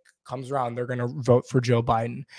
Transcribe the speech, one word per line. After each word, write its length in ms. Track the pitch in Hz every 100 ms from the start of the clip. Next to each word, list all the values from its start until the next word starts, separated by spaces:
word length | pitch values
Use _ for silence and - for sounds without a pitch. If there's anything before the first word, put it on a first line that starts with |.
| _ _ -
comes 240 | 131 127
around, 240 | 139 120
they're 120 | 117 123
gonna 220 | 123 123
vote 400 | 147 123 123 -
for 140 | 135
Joe 200 | 120 120
Biden. 420 | 117 113 117 123 -